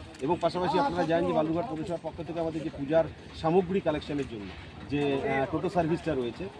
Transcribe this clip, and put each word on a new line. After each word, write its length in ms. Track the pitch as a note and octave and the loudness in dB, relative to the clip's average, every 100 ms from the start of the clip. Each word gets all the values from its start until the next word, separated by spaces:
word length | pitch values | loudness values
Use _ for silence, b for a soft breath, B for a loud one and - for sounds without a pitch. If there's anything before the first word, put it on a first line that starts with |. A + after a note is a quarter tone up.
| - - | -10 -4
এবং 160 | C3+ E3+ | 0 2
পাশাপাশি 380 | E3+ F3 F3+ F3+ | 2 2 2 2
আপনারা 260 | C#4 E3+ | 2 2
জানেন 220 | E3 E3 F3 | 2 2 4
যে 60 | |
বালুরঘাট 380 | D#3+ D#3+ E3 E3+ | 2 2 0 -2
পৌরসভার 280 | D#3 D#3 E3 | -4 -4 -4
পক্ষ 200 | D#3+ D3+ E3 | -6 -8 -6
থেকে 140 | E3 | -4
আমাদের 220 | E3 D#3+ | -2 -2
যে 80 | D3+ | -4
পূজার 340 | - C#3 D#3+ D#3 - - - | -6 4 4 4 -2 -14 -2
সামগ্রী 400 | D#3+ F3+ F3 F#3+ | 4 4 4 2
কালেকশনের 440 | E3 D3+ - D3 B2+ | 2 -2 -2 -4 -4
জন্য 160 | A#2 G2 F2+ - - - | -6 -10 -12 -14 -14 -4
যে, 240 | C#3+ C#3+ | 0 2
আহ, 320 | C#3 C#3+ C3+ C3+ | 2 0 0 0
টোটো 180 | D#3+ E3+ | 0 0
সার্ভিসটা 460 | F3+ D#3+ E3+ D#3+ | 2 2 0 0
রয়েছে, 300 | C#3 A#2+ A2 F#3 | 0 -2 -4 -10